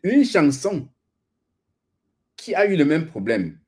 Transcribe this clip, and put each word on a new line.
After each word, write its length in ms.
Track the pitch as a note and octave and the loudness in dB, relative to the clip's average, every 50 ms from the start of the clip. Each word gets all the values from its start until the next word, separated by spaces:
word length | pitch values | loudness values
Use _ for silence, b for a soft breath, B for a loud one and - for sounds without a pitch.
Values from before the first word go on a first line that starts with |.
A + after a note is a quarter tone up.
une 220 | - F#3 B3 C#4+ C#4 | -2 2 2 2 2
chanson 640 | B3 - F#3+ D3+ C#3+ C3+ C3 - G3 G#3 D3+ B2+ - _ _ _ _ _ _ _ _ _ _ _ _ _ _ _ _ _ _ _ _ _ _ _ _ _ _ _ _ _ | 4 2 2 2 2 0 0 -6 -6 -6 -6 -10 -12 _ _ _ _ _ _ _ _ _ _ _ _ _ _ _ _ _ _ _ _ _ _ _ _ _ _ _ _ _
qui 200 | - - - G3 | -20 -12 -8 -2
a 100 | F3+ G#3 | 0 0
eu 100 | G#3 G3 | 2 2
le 80 | F3 C#3+ | 2 2
même 220 | C#3+ D#3 E3 D#3+ | 2 2 -2 -2
problème. 540 | - - G#2+ F#2+ G#2+ A#2 G#2 F2+ D#2+ D#2 - _ | -6 -10 -10 -4 -2 -2 -2 -4 -6 -10 -16 _